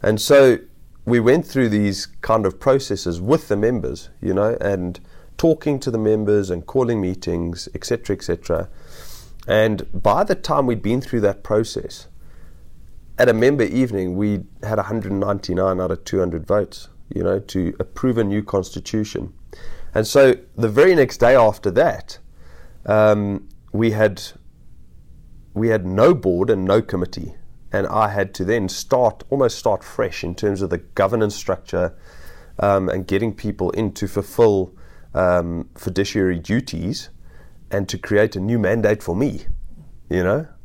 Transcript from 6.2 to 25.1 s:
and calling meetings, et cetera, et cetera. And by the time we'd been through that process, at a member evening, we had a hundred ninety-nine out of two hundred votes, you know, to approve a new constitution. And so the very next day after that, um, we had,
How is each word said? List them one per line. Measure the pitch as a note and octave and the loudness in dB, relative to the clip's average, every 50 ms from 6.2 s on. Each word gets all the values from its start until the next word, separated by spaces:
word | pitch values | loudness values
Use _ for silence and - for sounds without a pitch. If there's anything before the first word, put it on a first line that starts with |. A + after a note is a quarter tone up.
| G#2+ G2+ G#2 G#2 G2 F#2 | 2 2 2 2 2 0
and | F2+ F2 E2+ | -4 -6 -6
calling | - - C3 B2+ A#2 A#2 A2 | -4 0 0 0 2 0 0
meetings, | G2 F2+ F2+ - - - F2 E2+ E2+ E2+ E2+ E2+ - - - | -2 -2 -4 -4 -4 -4 -4 -2 -4 -4 -6 -8 -12 -12 -12
et | - - | -12 -4
cetera, | - A#2 A#2 - - G2+ | -4 -4 -4 -2 -4 -4
et | F2+ - | -4 -2
cetera. | - F2+ F2 - - F2 E2 F2 - - - - - - - - - - - - - - - - - | -6 -6 -6 -2 -4 -4 -4 -4 -6 -10 -18 -18 -18 -18 -16 -14 -14 -16 -16 -16 -18 -18 -14 -4 0
And | - G#2+ A2 A2+ G#2+ - - - - | 2 2 4 2 0 -2 -4 -6 -4
by | - G2+ G#2+ G2+ D3 G3+ | 0 2 2 4 2 2
the | G#3 F#3+ | 0 0
time | - - - D3+ D3 C#3 B2 | -4 -2 -2 0 0 2 0
we'd | A#2+ G#2+ - | 0 -2 0
been | G2+ A#2 B2+ | 0 -2 -2
through | B2+ - - A#2+ | -2 -2 -4 0
that | G#2 G2+ G2 - - | 0 0 0 -2 -4
process, | - G#2+ G#2+ A2+ - - - - - - - - - - - - - - - - - - - - - - - - - - - - - - - | -2 0 0 0 0 -4 -8 -10 -10 -14 -16 -20 -20 -20 -20 -20 -18 -18 -18 -18 -18 -20 -20 -18 -18 -18 -18 -18 -18 -18 -18 -18 -16 0 2
at | B2+ B2 | 4 4
a | A#2 | 4
member | A2 A#2 B2+ D3 C#3+ A#2 | 6 4 4 4 4 0
evening, | - - B2 C3 B2 A2 G2 F#2+ F#2 F2+ | 0 2 0 0 0 0 -2 -2 -2 -2
we | F#2+ G#2 G#2 G#2 G2 F#2 - - - - | -2 0 0 0 -2 -4 -8 -16 -12 -6
had | G#2+ A2 G#2 | -4 -2 -2
a | G2 | -2
hundred | - G#2+ A2+ G#2 G2 | -2 -4 -4 -4 -2
ninety-nine | G2+ G2 G2 G#2 G2+ G2 - - F2+ F2 F#2+ F#2+ F#2+ F#2 | -2 -2 0 -2 -2 -4 -4 -4 -2 0 2 0 0 0
out | F#2 F2+ | -2 -2
of | F#2 E2+ - | -4 -6 -6
two | - - F#2+ | -4 -2 0
hundred | F2+ F2+ E2 E2 D#2 - | 0 0 -2 -6 -4 0
votes, | G2 G#2 G2+ - - - - - - - - - - | 0 0 0 -2 -8 -18 -18 -20 -20 -20 -16 -10 -6
you | - F2 | -4 -2
know, | F2+ F#2+ G2+ | 0 -2 -2
to | G2+ - - F#2+ F2+ E2 - - | -4 -4 -4 -2 -2 -2 -2 -6
approve | - - - - - C3 B2 A2+ | -8 -8 -6 -4 -2 0 0 0
a | A2+ | 0
new | G2+ G2+ G#2 | 0 -2 -4
constitution. | G#2 - - G2 F2+ - - - F#2 - - A2 G#2+ G#2+ - - - E2+ - - - - - - - - - - - - - | -4 -2 -2 -2 -2 -2 -8 -12 -10 -6 -4 -4 -4 -4 -6 -8 -10 -10 -14 -16 -20 -20 -18 -10 -8 -8 -8 -6 -8 -4 -2
And | - A2 - | -2 -2 2
so | - C#3+ C#3 C3 A#2+ - - - - | 6 8 8 8 6 4 0 -16 -6
the | - A2 A2+ | -2 -2 0
very | G#2 A#2+ D3+ F#3 F#3 | 4 6 6 6 8
next | D#3+ C3+ A#2 - - | 6 4 2 2 2
day | - A#2+ C3 | 4 6 8
after | C3 A#2 G#2+ G#2 - - G#2 | 8 6 6 4 2 -4 0
that, | F2 G#2+ D#3 E3+ E2 D#2+ - - - - - - - - - - - - - - - - - | 2 4 2 2 0 -4 -10 -14 -16 -18 -18 -20 -20 -20 -20 -20 -20 -18 -20 -18 -18 -14 -4
um, | - G#2 G#2+ G#2+ G#2+ G#2+ G#2 G#2 G2+ G2+ F#2+ - - - - - - - | 0 2 4 6 6 6 4 2 -2 -2 -4 -6 -12 -20 -20 -20 -8 -2
we | G2 A2+ A2+ | 0 0 0
had, | G#2+ G#2+ A2 G#2+ G2 - - - - - - - - - - - - - - - - - - - | 2 4 2 2 2 0 -14 -16 -16 -20 -20 -20 -20 -20 -20 -20 -20 -20 -20 -20 -20 -20 -20 -20